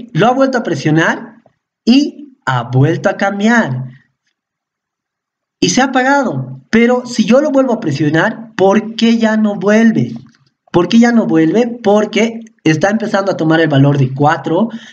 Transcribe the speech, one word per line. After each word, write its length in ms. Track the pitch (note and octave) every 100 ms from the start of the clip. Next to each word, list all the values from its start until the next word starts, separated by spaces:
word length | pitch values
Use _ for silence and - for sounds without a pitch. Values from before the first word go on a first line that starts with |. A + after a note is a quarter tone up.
| -
Lo 160 | D#3 G#3+
ha 60 |
vuelto 240 | C4 C4+ B3
a 60 |
presionar 720 | A3+ D#3 D#3 D#3 F3 - - - _ _ _ _ -
y 520 | C4 D4+ - - _ -
ha 180 | B2+
vuelto 440 | A#2+ B2+ D3 F3 G3+
a 80 | F#3+
cambiar. 680 | G3+ G3+ G#3 A#3 E3+ C3 C3 - _ _ _ _ _ _ _ _ _ _ _ _ _ _ _ -
Y 100 | -
se 120 | -
ha 40 | C4
apagado. 760 | B3+ B3+ C#4+ A#3+ C#3 - - -
Pero 360 | A3 A#3 B3 B3
si 180 | -
yo 160 | G3 B3
lo 100 | D4+
vuelvo 240 | C4+ B3+
a 60 | A3
presionar, 720 | D#3+ C#3 D3+ D#3+ G3 - - -
¿por 400 | F#3+ G3+ G#3+ -
qué 220 | A#3 A#3
ya 200 | A3 A3
no 180 | G#3+ G3
vuelve? 580 | F#3+ G#3+ A3+ A3 B2 - - _ _ _ _
¿Por 160 | F3 F3
qué 120 | A#3
ya 120 | A#3+
no 140 | A#3 F3
vuelve? 540 | D#3+ D#3+ G3 A#3+ A#3+
Porque 600 | G3 G#3 G#3+ - A3+ - - _
está 280 | D#3 D#3 F#3+
empezando 400 | G#3+ G#3+ G3 G3
a 60 | D#3+
tomar 240 | D#3+ D#3+
el 60 | D#3+
valor 300 | C#3 C#3+ C#3+
de 160 | C3
cuatro, 560 | C3+ D3 E3 E3 E3 A3+ - -